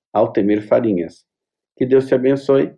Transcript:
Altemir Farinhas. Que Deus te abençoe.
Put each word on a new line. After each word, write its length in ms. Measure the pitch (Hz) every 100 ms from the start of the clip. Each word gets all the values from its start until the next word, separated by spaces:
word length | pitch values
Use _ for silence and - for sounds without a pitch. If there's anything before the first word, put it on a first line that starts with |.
| _
Altemir 540 | 104 - 117 101 104 107
Farinhas. 580 | 117 113 90 82 - _ _ _ _ _ -
Que 100 | 127
Deus 200 | 131 131
te 80 |
abençoe. 640 | 131 131 139 135 135 -